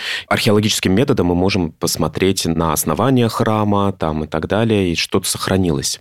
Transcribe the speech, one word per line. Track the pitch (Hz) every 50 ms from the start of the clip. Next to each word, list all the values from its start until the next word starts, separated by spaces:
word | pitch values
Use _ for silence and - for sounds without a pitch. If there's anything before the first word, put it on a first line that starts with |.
| - - - - - -
Археологическим | 104 101 - 113 104 104 104 107 - - - 101 92
методом | 101 143 139 123 101 90 87
мы | 87
можем | 87 90 98 101 98 85 80 -
посмотреть | - - 82 - - 80 76 - - 92 95 95 - -
на | 85 82 78 85 80 76
основание | 71 - 82 76 82 110 135 135 123 117 110
храма | - - 117 113 107 107 107 104 101 101 101 98 95
там, | - 87 80 76 78 78
и |
так | 78 - 80 85
далее, | 87 95 107 117 113 110 101 95 87 82
и |
что-то | - - - - 98 -
сохранилось. | - - - - - 98 95 95 85 76 - - - - -